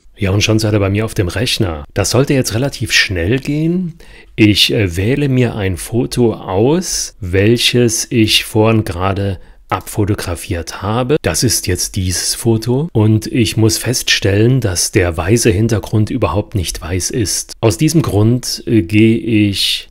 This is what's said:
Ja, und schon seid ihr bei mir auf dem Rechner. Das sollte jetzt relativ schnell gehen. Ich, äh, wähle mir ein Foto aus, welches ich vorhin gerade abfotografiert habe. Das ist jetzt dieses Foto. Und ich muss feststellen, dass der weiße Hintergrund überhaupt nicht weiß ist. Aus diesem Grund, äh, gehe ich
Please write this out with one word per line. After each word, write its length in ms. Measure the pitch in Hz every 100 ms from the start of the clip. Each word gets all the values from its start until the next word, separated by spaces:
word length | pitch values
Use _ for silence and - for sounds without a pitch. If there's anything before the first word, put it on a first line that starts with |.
| -
Ja, 160 | - 95
und 120 | 104
schon 160 | 104 110
seid 160 | 110
ihr 40 | 104
bei 120 | 98
mir 160 | 101 113
auf 80 |
dem 140 | - 87
Rechner. 580 | 95 127 - 98 76 73
Das 160 | - 95
sollte 240 | 120 143
jetzt 180 | 139 -
relativ 380 | 107 139 - 110
schnell 460 | - - 87 87 131
gehen. 560 | 139 151 160 180 175 - - - - -
Ich, 380 | 104 98 -
äh, 200 | 117 98
wähle 360 | 85 101 143 143
mir 240 | 127 123
ein 240 | 113 95 90
Foto 560 | - 117 139 123 117
aus, 840 | 95 - 95 123 170 175 - - -
welches 880 | 92 95 104 120 - 120 120 - -
ich 340 | 123 107 -
vorhin 400 | - 110 110 110
gerade 560 | 107 87 95 95 101 92 - - -
abfotografiert 1120 | 95 - - 104 98 - 85 - 87 82 -
habe. 340 | 98 113 123 -
Das 200 | 95 82
ist 240 | 120 90 -
jetzt 300 | 90 - -
dieses 380 | 92 87 -
Foto. 560 | - 117 110 120 127 170
Und 340 | 113 107 110 -
ich 300 | 135 104 110
muss 220 | 110 -
feststellen, 800 | - 127 - - 101 101 117 131
dass 320 | 107 87 -
der 240 | 107 87 85
weiße 320 | 85 117 123
Hintergrund 600 | 92 113 110 - 110 107
überhaupt 440 | 123 104 98 -
nicht 280 | 101 85 -
weiß 280 | 80 92 -
ist. 440 | - 95 - - -
Aus 160 | 117 -
diesem 240 | 156 160
Grund, 600 | - 95 110 123 - - -
äh, 160 | 113
gehe 340 | 110 107 113 113
ich 720 | 113 110 104 95 - - -